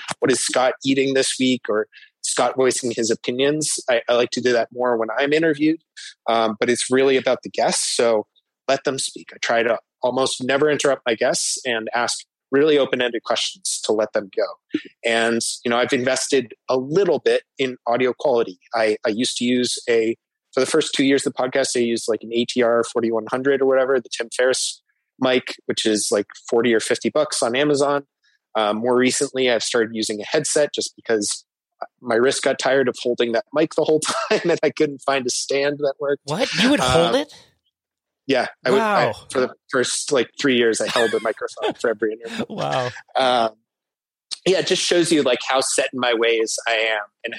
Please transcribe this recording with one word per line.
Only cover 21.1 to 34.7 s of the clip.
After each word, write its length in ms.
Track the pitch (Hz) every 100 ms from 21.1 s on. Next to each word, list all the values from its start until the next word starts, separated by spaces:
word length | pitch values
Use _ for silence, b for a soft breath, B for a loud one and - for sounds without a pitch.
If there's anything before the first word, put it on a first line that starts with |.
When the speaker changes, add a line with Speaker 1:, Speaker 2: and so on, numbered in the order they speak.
| 139 143
Speaker 1:
of 60 |
the 80 | -
podcast, 340 | 127 135 131 127
I 40 |
used, 280 | 117 113 -
like, 140 | 110
an 100 | 110
A 120 | 117
T 180 | 120 123
R 220 | 117 117
forty-one 420 | 117 120 113 113 107
hundred 320 | 127 135 139
or 40 | 135
whatever, 340 | 131 131 131
the 80 | -
Tim 180 | - 117 -
Ferriss 440 | 127 127 - - _ _ _ -
mic, 380 | 131 127 - - -
which 180 | 110 113
is, 220 | 107 -
like, 140 | 104 101 - -
forty 240 | 117 117
or 80 | 113
fifty 300 | - - 113
bucks 320 | 151 147 -
on 140 | 120 127
Amazon. 500 | 147 139 143 143 139 _ _ _ _
Um, 240 | 107 107 110
more 180 | 120 123
recently, 540 | 127 123 139 131 127
I've 140 | 113
started 260 | - 123 113
using 260 | 113 107 107
a 40 |
headset 480 | 101 156 143 156 147
just 220 | - - -
because 480 | - 110 101 - - _ _ - - _
my 140 | 123
wrist 280 | 113 131 -
got 160 | 143 131
tired 300 | 135 135 123
of 80 | -
holding 300 | 127 117 120
that 120 | 113 -
mic 220 | 147 160
the 100 | -
whole 160 | 156 156
<laughs> 300 | - - -
time 100 | 208
and 160 | 170 160
I 80 | 151